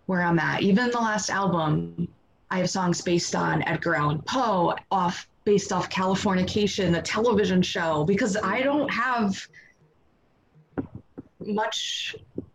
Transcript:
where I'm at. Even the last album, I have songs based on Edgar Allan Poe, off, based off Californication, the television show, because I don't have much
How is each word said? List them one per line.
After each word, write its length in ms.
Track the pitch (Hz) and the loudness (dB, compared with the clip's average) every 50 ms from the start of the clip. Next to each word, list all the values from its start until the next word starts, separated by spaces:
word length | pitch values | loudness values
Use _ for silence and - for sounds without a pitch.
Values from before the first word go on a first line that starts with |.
| _ | _
where 160 | - 190 175 | -2 0 0
I'm 180 | 175 170 170 160 | 2 2 2 2
at. 220 | 151 147 143 - | 2 0 0 0
Even 300 | - 196 190 233 247 240 | 2 4 4 4 2 2
the 80 | 240 240 | 0 0
last 320 | 226 220 214 208 - - | 0 0 0 -2 -2 -4
album, 760 | - 196 196 185 170 165 156 151 156 165 170 170 170 170 170 - - _ _ _ _ _ _ - | -2 -2 0 0 0 0 0 0 0 -2 -2 -4 -6 -6 -8 -8 -8 _ _ _ _ _ _ -6
I 80 | 190 185 | -4 -2
have 100 | 180 175 | -2 -2
songs 320 | - 190 180 180 165 - | -2 0 0 0 0 0
based 340 | - 185 175 170 - - - | 0 0 0 0 0 -2 -2
on 280 | 175 170 165 160 160 - | -2 -2 0 0 -2 0
Edgar 320 | 165 160 156 - 170 165 | -2 -2 -2 -2 -2 0
Allan 260 | 147 147 147 156 151 | 0 0 0 0 -2
Poe, 560 | - - 240 269 247 226 196 180 170 160 - - - _ | -4 -4 -2 0 0 2 2 2 2 0 0 -2 -4 _
off, 360 | 190 190 180 175 196 - - - _ _ _ | 0 0 0 0 -2 -4 -8 -16 _ _ _
based 280 | 214 208 185 - - 190 | 4 4 4 4 2 -2
off 160 | 180 165 - | -2 -2 -2
Californication, 1040 | - 185 185 190 196 185 - 208 185 185 185 185 - 214 208 196 - - 190 165 170 | -2 0 0 2 2 2 2 2 2 2 0 0 2 2 0 0 0 0 0 2 2
the 80 | 165 | 0
television 640 | 160 - - 208 226 247 214 202 208 185 185 180 180 | 0 -2 -2 0 2 4 4 4 4 4 4 2 2
show, 420 | - - 190 170 160 156 151 151 | 2 0 -2 0 0 0 0 2
because 320 | 170 202 190 254 208 190 | 2 2 2 2 0 0
I 240 | - 190 190 208 247 | 0 -2 -2 0 0
don't 300 | 262 277 294 302 277 190 185 | 0 2 2 2 0 0 -2
have 480 | 220 240 254 247 233 214 196 190 - - - - - - - _ _ _ _ _ _ _ _ _ _ _ _ _ _ _ _ _ 156 - _ _ - - - - - - _ _ - - - _ - | -2 -2 0 0 0 0 0 -2 -4 -8 -14 -18 -20 -20 -20 _ _ _ _ _ _ _ _ _ _ _ _ _ _ _ _ _ -20 -20 _ _ -8 -8 -8 -12 -20 -20 _ _ -20 -20 -20 _ -14
much 720 | - 208 208 214 220 226 - - - - - - - - - - - - - - - - _ | -8 -6 -4 -2 -2 -2 -4 -6 -6 -6 -6 -6 -6 -8 -10 -12 -16 -14 -12 -12 -12 -12 _